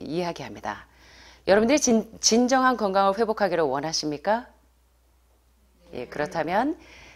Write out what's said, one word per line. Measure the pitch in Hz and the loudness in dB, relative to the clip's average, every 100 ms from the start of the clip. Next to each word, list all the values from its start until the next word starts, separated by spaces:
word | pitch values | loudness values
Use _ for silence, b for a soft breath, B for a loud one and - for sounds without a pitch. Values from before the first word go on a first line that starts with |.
이야기합니다. | - 160 175 165 127 104 107 101 - B B B B B - | -6 -6 -6 -8 -12 -12 -12 -12 -14 B B B B B 2
여러분들이 | 196 226 294 | 4 4 2
진-, | 254 220 - - | 4 2 0 -2
진정한 | - 226 247 262 254 233 | 2 4 4 2 2 2
건강을 | 208 190 196 196 | 0 2 2 2
회복하기를 | 220 214 202 170 | 0 0 0 2
원하십니까? | 151 135 151 - 151 147 196 226 254 _ _ _ _ _ _ _ _ _ _ _ _ _ _ | 0 0 -4 -4 -6 -4 -2 -2 -4 _ _ _ _ _ _ _ _ _ _ _ _ _ _
예, | 123 123 | -14 -10
그렇다면 | 139 151 170 151 190 277 339 B B B | -8 -6 -4 -2 -2 -2 -4 B B B